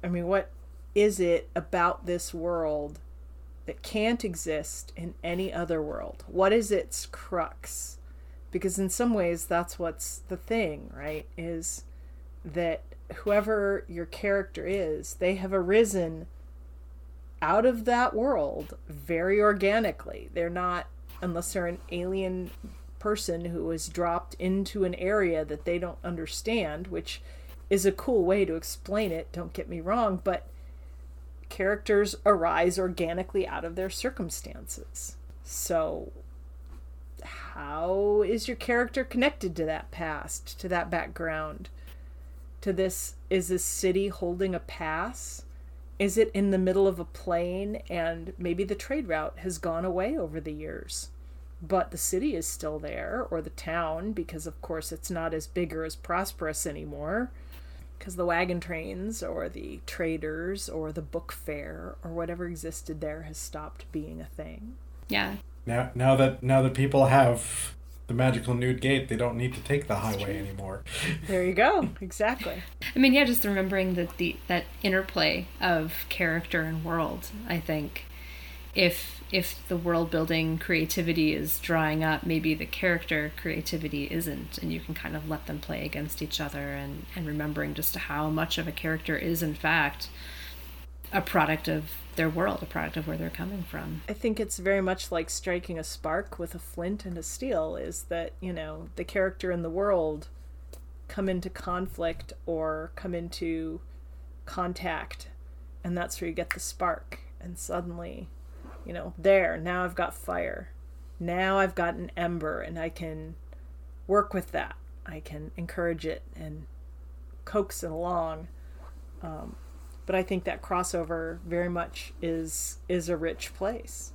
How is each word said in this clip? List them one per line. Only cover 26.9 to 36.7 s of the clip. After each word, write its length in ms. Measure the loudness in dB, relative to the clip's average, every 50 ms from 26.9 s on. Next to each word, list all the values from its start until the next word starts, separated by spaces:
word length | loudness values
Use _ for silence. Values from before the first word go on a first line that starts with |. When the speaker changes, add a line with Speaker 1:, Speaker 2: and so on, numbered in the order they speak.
| -4 -4 -4 -4 -8 -10 -10 -14 -14 -14 -14 -14 -14 -14 0 4
Speaker 1:
is 160 | 4 6 6
a 60 | 6
cool 320 | 4 4 2 4 6 6 8
way 200 | 8 6 6 6
to 100 | 4 2
explain 560 | -2 -4 -6 -8 -8 -4 0 0 2 2 2
it, 200 | 0 -2 -4 -6
don't 220 | -6 -6 -6 -6 -6
get 160 | -6 -6 -6
me 120 | -6 -4
wrong, 380 | 0 2 2 4 4 4 2 2 2
but 240 | 2 2 2 -2 -8 -14 -14 -14 -14 -14 -14 -14 -16 -14 -14 -14 -14 -14 -14 -14 -14 -14 -14 -14 -14
characters 640 | -2 2 4 4 4 2 4 6 6 6 6 6 2 2 6
arise 540 | 6 8 8 6 4 4 6 6 6 4 4
organically 680 | 2 0 2 0 0 0 0 -2 -4 0 0 0 0 2
out 160 | -2 -4 -4
of 100 | -4 -4
their 140 | -2 -2 -2
circumstances. 1300 | -2 -2 -2 -2 -2 -2 -4 -4 -4 -6 -8 -8 -12 -12 -10 -10 -10 -10 -10 -12 -10 -10 -10 -10 -12 -12 -14 -14 -14 -14 -12
So 680 | -10 -6 -6 -2 2 2 2 2 2 -2 -4 -6 -10 -12 -14 -14 -14 -14 -14 -14 -14 -14 -14 -14 -14